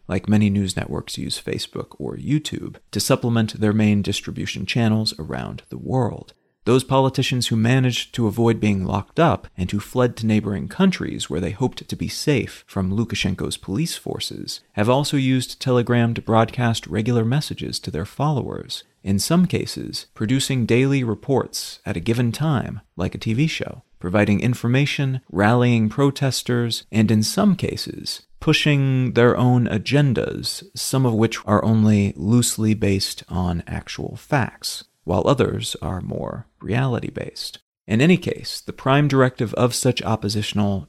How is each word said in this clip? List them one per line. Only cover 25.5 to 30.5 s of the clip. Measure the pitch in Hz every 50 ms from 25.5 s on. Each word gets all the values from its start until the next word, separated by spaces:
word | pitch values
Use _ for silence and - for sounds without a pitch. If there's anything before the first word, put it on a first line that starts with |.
| 120 123 123 123 120 113 110 107
protesters, | - - 139 143 139 - 139 131 123 - - - 123 120 120 117 110 - - -
and | - 110 110 107
in | 113 107
some | 107 - - 190 202 208 175
cases, | - - - - - - - - - - - - - _ _ - -
pushing | - 160 151 - - 151 143 139 135 135 131 127 127 123 -
their | 117 120 123 -
own | - 123 123 127 123 117
agendas, | - - 107 - - 127 147 147 139 113 - - - - - - 120